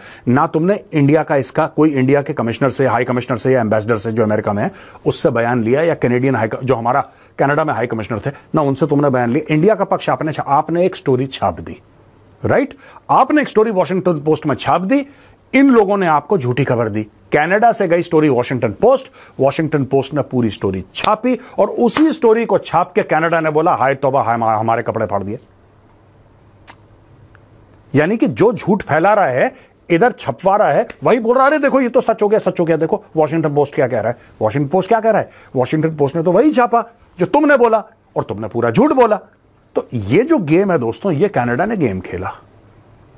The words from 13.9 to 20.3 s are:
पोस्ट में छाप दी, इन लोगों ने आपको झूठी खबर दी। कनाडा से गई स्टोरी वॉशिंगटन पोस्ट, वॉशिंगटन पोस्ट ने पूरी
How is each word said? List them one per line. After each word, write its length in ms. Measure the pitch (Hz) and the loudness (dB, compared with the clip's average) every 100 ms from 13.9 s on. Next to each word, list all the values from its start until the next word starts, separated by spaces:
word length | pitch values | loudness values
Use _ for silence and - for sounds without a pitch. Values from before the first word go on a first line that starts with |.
| 185 175 156 | -2 -2 -2
पोस्ट 260 | 147 156 151 | 0 -2 -2
में 100 | 120 | -4
छाप 260 | - 165 | 0 -2
दी, 260 | 185 277 277 - - _ _ | 0 -2 -2 -12 -20 _ _
इन 160 | 262 277 | 2 4
लोगों 280 | 233 196 202 | 4 4 2
ने 100 | 180 | 2
आपको 300 | 147 - 202 | 0 0 -2
झूठी 260 | 123 123 | 0 -2
खबर 260 | 131 120 113 | 0 0 -2
दी। 140 | 104 | -4
कनाडा 680 | 107 _ - 147 156 208 233 | -8 _ -4 -2 2 2 2
से 160 | 220 190 | 2 0
गई 140 | 175 | 0
स्टोरी 280 | 170 160 151 | 0 2 2
वॉशिंगटन 420 | 123 123 127 113 | 2 -2 -2 -4
पोस्ट, 400 | 101 220 262 - - - - | 0 2 2 -2 -20 -14 -2
वॉशिंगटन 460 | 131 143 156 151 127 | -2 0 -2 -2 0
पोस्ट 280 | 135 131 | -2 -2
ने 80 | 147 | -4
पूरी 280 | - | -4